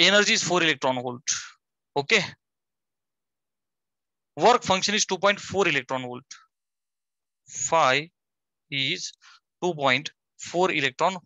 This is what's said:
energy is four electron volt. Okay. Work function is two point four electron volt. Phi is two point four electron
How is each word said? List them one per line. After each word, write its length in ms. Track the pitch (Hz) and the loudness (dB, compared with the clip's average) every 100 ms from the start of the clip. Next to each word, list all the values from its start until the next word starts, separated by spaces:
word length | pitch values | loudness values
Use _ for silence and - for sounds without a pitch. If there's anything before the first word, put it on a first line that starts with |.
energy 320 | 175 208 202 220 | 4 4 4 0
is 80 | 165 | 0
four 120 | 175 | 0
electron 400 | 165 139 135 127 123 | 2 0 -2 -2 -6
volt. 280 | 123 - - - - _ _ _ 143 | -6 -6 -6 -8 -20 _ _ _ -6
Okay. 260 | 139 220 151 - _ _ _ _ _ _ _ _ _ _ _ _ _ _ _ _ _ _ _ - | 0 0 0 -10 _ _ _ _ _ _ _ _ _ _ _ _ _ _ _ _ _ _ _ 2
Work 260 | 190 240 | 4 4
function 320 | - 190 208 208 | 2 0 0 -2
is 100 | - | -2
two 120 | 185 | 0
point 220 | 196 196 | 0 0
four 280 | - 185 180 | -4 -2 0
electron 360 | 139 123 131 | 0 -4 -6
volt. 320 | 127 123 - - _ _ _ _ _ _ _ _ _ _ - | -6 -12 -16 -20 _ _ _ _ _ _ _ _ _ _ -18
Phi 640 | - - 165 135 135 160 _ _ _ _ _ _ | -8 -2 2 2 2 -2 _ _ _ _ _ _
is 400 | 139 135 180 - - - - _ _ | -6 -4 -4 -8 -14 -20 -20 _ _
two 120 | 180 | -6
point 380 | 156 135 127 156 - _ _ | 0 0 0 -2 -16 _ _
four 320 | - 170 180 | -6 0 0
electron 460 | 156 135 - 170 185 | 2 -2 0 -2 -2